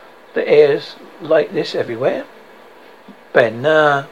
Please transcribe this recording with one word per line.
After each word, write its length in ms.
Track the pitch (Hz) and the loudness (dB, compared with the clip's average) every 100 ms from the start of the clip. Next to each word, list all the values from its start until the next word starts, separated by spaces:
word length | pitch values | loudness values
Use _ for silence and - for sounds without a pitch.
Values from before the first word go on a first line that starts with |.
| - - - | -20 -20 -12
the 120 | - - | -8 2
air's 520 | 147 147 143 - - - - | 4 4 2 -6 -18 -20 -18
like 320 | 156 160 - | -2 0 0
this 200 | - - | -4 -6
everywhere?" 520 | 175 - 113 135 233 - - - - - - - - - - - | -6 -6 -4 -4 -4 -10 -20 -20 -20 -20 -20 -20 -20 -20 -20 -4
Ben, 300 | - 117 113 | 0 0 0
"Nah, 460 | 139 156 151 139 143 | 0 2 2 0 -4